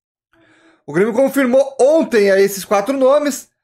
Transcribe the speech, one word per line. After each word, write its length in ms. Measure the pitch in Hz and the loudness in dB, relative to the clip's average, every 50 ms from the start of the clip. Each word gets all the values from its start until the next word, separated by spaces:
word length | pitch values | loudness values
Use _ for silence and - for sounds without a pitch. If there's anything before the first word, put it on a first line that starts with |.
| _ _ _ _ _ _ _ _ _ _ _ _ _ _ _ _ _ | _ _ _ _ _ _ _ _ _ _ _ _ _ _ _ _ _
O 60 | - | -6
Grêmio 220 | 143 170 208 233 208 | -2 0 0 0 0
confirmou 640 | 240 269 262 269 269 269 240 247 269 277 277 - - | -2 -2 0 0 -2 0 2 2 0 0 0 -2 0
ontem 500 | 240 285 311 330 262 - 240 214 202 196 | 0 2 2 2 0 0 0 0 2 2
aí 140 | 190 196 196 | 2 2 0
esses 220 | 196 196 190 - | 0 -2 -8 -6
quatro 320 | - 214 202 202 269 277 | -4 -2 -2 -2 -2 -2
nomes. 500 | 269 262 254 285 302 294 285 269 - - _ _ _ | 0 2 2 2 2 0 -4 -8 -8 -14 _ _ _